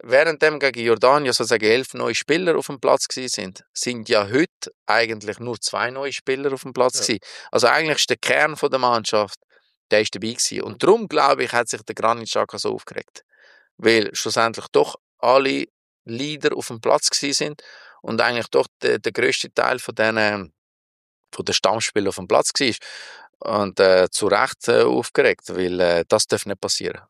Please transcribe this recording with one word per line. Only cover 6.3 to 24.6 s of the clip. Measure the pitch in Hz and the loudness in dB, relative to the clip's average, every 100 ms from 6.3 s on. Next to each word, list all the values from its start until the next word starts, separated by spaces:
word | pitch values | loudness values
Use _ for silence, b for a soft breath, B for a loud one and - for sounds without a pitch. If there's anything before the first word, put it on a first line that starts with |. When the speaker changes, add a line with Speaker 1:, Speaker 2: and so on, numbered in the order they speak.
| 131 139 | -2 -2
Speaker 1:
auf | 135 | -6
dem | 135 | -6
Platz | 127 127 - | 0 0 0
Speaker 2:
Ja. | |
Speaker 1:
gsi. | - 156 B B B | -2 -4 B B B
Also | - 117 | 2 4
eigentlich | 139 160 139 | 2 0 -2
ist | - | 0
der | 120 | -2
Kern | - 131 151 147 | 0 2 2 0
von | 143 | -2
der | 131 | 0
Mannschaft, | 127 117 107 107 101 - _ _ _ _ - | 2 0 0 0 0 -6 _ _ _ _ 0
der | 107 | 2
ist | 110 | 2
dabei | 101 113 | -4 -6
gsi. | 120 - 101 | -4 -4 -4
Und | 107 110 | -8 0
darum, | 151 226 190 | 4 4 2
glaube | 151 139 135 | 2 2 2
ich, | 123 | 0
hat | 120 120 | -2 -2
sich | 113 | -6
der | 110 | -10
Granit | 110 110 117 113 | -2 0 0 -2
Xhaka | 107 110 104 | -4 -4 -4
so | - | -6
aufgeregt. | 107 - - - - _ b b b b - | -6 -10 -14 -14 -20 _ b b b b 0
Weil | 113 113 101 | 4 4 2
schlussendlich | - 113 120 113 110 - | -4 -2 0 0 -2 0
doch | 143 147 - _ - | 2 2 -4 _ -2
alle | 120 131 135 139 - _ _ _ - | 4 4 4 -2 -6 _ _ _ -12
Leader | 117 147 151 147 - | -8 -8 -2 -2 -2
auf | - | -8
dem | 117 | -6
Platz | - 147 - | -2 -2 -2
gsi | - 143 | -2 -2
sind | 135 151 147 B B B B | -2 -4 -8 B B B B
und | - 113 | -6 -2
eigentlich | 117 120 110 | 0 0 0
doch | 135 131 - | 0 0 -2
der, | 127 117 | -2 0
der | 117 | -2
grösste | - 135 - 131 | 0 0 0 -2
Teil | - 123 127 | 0 0 0
von | - | -6
denen, | 113 110 110 107 104 90 _ _ _ _ _ _ _ _ | 0 0 2 0 -2 -8 _ _ _ _ _ _ _ _
von | - | -10
den | 90 | -4
Stammspielern | 92 95 110 - 107 98 | 0 0 0 -2 -2 -2
auf | 95 | -4
dem | 92 | 0
Platz | 120 - | 2 2
gsi | - 135 | 0 0
ist. | 101 B B B B B - | -2 B B B B B -12
Und, | - 104 98 92 | -4 -2 0 4
äh, | 95 92 90 | 6 6 4
zu | - 101 | 2 2
Recht, | 101 131 - | 2 2 -2